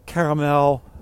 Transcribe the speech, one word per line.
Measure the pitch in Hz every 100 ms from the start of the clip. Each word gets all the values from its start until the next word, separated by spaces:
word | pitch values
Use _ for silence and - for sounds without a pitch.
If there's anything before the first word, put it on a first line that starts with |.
| -
caramel | 170 160 151 147 143 143 135 - -